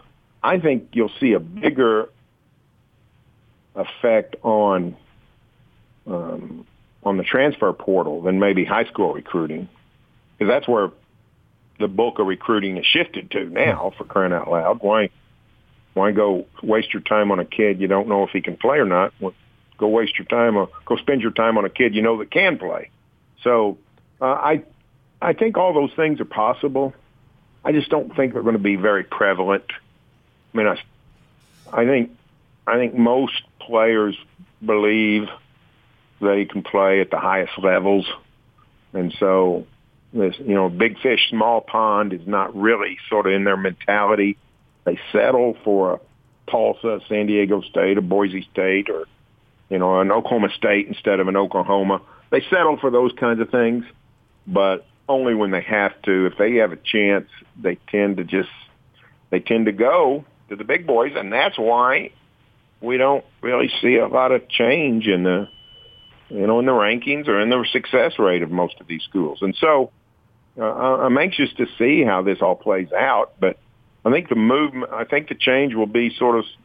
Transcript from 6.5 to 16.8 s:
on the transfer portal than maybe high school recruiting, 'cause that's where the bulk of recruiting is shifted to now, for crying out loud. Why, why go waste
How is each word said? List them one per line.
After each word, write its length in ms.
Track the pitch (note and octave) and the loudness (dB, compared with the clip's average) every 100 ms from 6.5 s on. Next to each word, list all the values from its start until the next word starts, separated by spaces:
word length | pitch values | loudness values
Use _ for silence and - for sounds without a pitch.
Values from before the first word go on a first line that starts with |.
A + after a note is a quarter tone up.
| D#2+ - _ _ _ | -18 -20 _ _ _
on 140 | G2+ F#2+ | -4 -4
the 60 | |
transfer 480 | E2+ B2+ D3 - G2 | 0 2 2 0 -2
portal 500 | - - F#2+ D#2 E2 | -2 -2 0 0 -4
than 180 | F2+ F#2+ | -2 2
maybe 260 | G2+ F#2 F2 | 2 2 0
high 200 | G#2 A#2 | -2 -2
school 280 | - F2+ | -2 -2
recruiting, 560 | - - F2 D#2 D#2 - _ _ _ _ _ _ - | -2 -6 -4 -4 -8 -12 _ _ _ _ _ _ -4
'cause 100 | G#2 | 0
that's 200 | C3+ B2 | 0 2
where 240 | A2+ F#2 - _ _ _ _ _ _ _ - | 0 0 -4 _ _ _ _ _ _ _ -6
the 100 | G#2 | -4
bulk 320 | F#2+ A#2 A2+ | 0 0 0
of 80 | F#2+ | -2
recruiting 480 | F#2 - G#2+ G2 F2+ | -2 -2 0 -2 -2
is 100 | - | 0
shifted 460 | D#3 E3 G2 - | 0 -2 -8 -8
to 140 | G2+ F2 | -6 -4
now, 480 | E2+ D3+ F#2+ F#2+ - | -2 0 0 -4 -8
for 60 | |
crying 300 | - G2 F#2 | -4 -2 0
out 180 | F2 - | -2 -2
loud. 300 | E2+ E2+ A#2 | 0 0 0
Why, 280 | G2+ A2 G2 _ _ _ _ _ _ _ _ | 2 2 0 _ _ _ _ _ _ _ _
why 180 | F#2+ G2+ | -2 0
go 340 | G2+ G#2 F2+ - - | 2 2 0 -4 -8
waste 320 | G#2+ A2 | 0 0